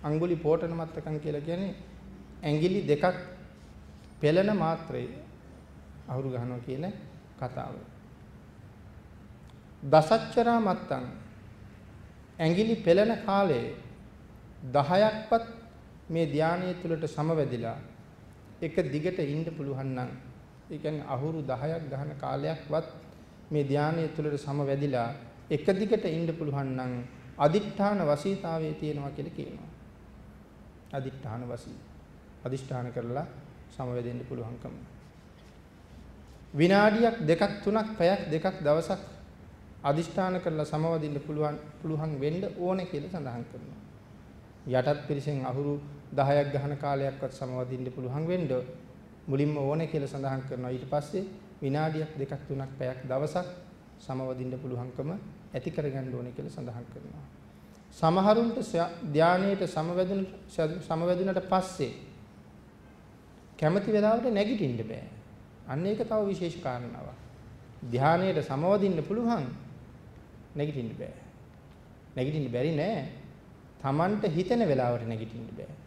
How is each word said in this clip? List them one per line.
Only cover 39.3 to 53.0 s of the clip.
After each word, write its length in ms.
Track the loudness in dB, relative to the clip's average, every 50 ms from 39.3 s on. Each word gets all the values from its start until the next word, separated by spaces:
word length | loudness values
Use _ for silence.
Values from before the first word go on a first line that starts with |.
| -18 -18 -18 -18 -18 -18 -18 -18 -18 -2
අදිෂ්ඨාන 600 | 0 2 2 2 2 0 0 0 0 2 0 0
කරලා 240 | 0 0 0 0 -2
සමවදින්න 540 | 0 0 0 2 2 2 0 0 -2 -4 -4
පුළුවන්, 360 | -4 -4 -2 0 0 0 0 -2 -8 -14 -16
පුළුවන් 360 | -8 -4 -2 -2 0 0 -2 -2
වෙන්න 280 | 0 0 0 0 0 -2 -4 -4
ඕනේ 320 | -2 0 0 0 0 0
කියලා 240 | -2 -4 -6 -4 -4
සඳහන් 340 | -6 -6 -6 -6 -6 -6 -8
කරනවා. 360 | -8 -10 -14 -14 -14 -14 -16 -16 -18 -18 -20 -20 -20 -20 -20 -20 -20 -20 -20 -20 -20 -20 -12 -6
යටත් 360 | 0 2 2 4 4 2 0 0
පිරිසෙන් 420 | -2 -2 -2 0 -2 -2 -2 -2
අහුරු 360 | -2 -2 -2 0 0 -2 -2 -4 -10 -14 -16 -14 -4
දහයක් 400 | 2 2 4 6 6 6 4 4
ගහන 280 | 0 0 0 0 -4
කාලයක්වත් 560 | -2 0 0 0 2 0 -2 -2 -4 -6 -6 -6
සමවදින්න 580 | -6 -6 -4 -2 -4 -4 -4 -4 -4 -6 -6
පුළුවන් 340 | -6 -6 -6 -4 -2 -2 0
වෙන්න 240 | 0 0 0 2 0 0 0 -2 -4 -10 -14 -16 -18 -20 -20 -20 -20 -20 -16 -6
මුලින්ම 320 | -2 2 2 2 2 2
ඕනේ 300 | 2 0 2 2 0 0
කියලා 220 | 0 0 -2 -2 -2
සඳහන් 340 | -4 -4 -2 -2 -2 -2 -4
කරනවා. 280 | -6 -6 -6 -4 -4
ඊට 160 | -4 -4 -4
පස්සේ 380 | 0 0 0 0 0 -4 -4 -4 -4 -8 -14 -16 -18 -12
විනාඩියක් 540 | -4 -2 0 2 2 2 0 0 -2 -4 -4 -4
දෙකක් 180 | -6 -6 -6 -6 -10 -6
තුනක් 280 | -6 -6 -4 -4 -8 -6
පැයක් 240 | -4 -4 -4 -4 -4